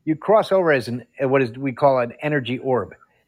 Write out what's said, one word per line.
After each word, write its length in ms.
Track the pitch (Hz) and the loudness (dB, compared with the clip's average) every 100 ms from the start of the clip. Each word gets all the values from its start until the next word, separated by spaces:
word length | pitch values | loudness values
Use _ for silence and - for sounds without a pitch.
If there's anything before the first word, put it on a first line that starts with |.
you 100 | 156 | -6
cross 380 | 151 - 214 - | -4 2 2 4
over 180 | 190 170 | 2 2
as 160 | 139 113 | 0 0
an, 180 | 120 - - | -8 -10 -6
what 220 | 131 139 | 0 0
is 80 | 123 120 | 0 -4
we 140 | 139 | -8
call 260 | 117 143 131 | 0 2 2
an 160 | 120 - | 0 -4
energy 360 | 151 147 117 127 | -4 -2 -4 -6
orb. 360 | 135 123 92 - _ _ | -2 -2 -2 -10 _ _